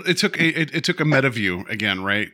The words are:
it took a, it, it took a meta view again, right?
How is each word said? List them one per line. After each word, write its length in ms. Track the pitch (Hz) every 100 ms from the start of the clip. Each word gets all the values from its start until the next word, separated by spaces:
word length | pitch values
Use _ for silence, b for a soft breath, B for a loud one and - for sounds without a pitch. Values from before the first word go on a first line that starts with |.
| 175
it 100 | 170
took 220 | 208 -
a, 220 | 165 151
it, 120 | 160
it 100 | 160
took 160 | - 175
a 60 | 151
meta 240 | 139 131
view 360 | 113 95 90 -
again, 340 | 107 107 95
right? 260 | 98 101 104